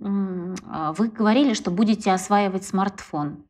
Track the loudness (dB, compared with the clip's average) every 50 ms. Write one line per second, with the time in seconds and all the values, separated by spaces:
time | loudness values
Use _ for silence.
0 | -6 -2 -2 -2 -2 -2 -4 -6 -6 -8 -8 -10 -10 -10 -6 -4 -4 -2 0 0
1 | 0 0 0 0 2 4 4 6 4 4 2 0 -2 -2 0 2 2 2 2 2
2 | 2 0 0 0 2 2 2 2 2 2 0 -4 -6 -2 -2 0 0 0 -2 -6
3 | -12 -8 -6 -4 -4 -4 -6 -10 -16 _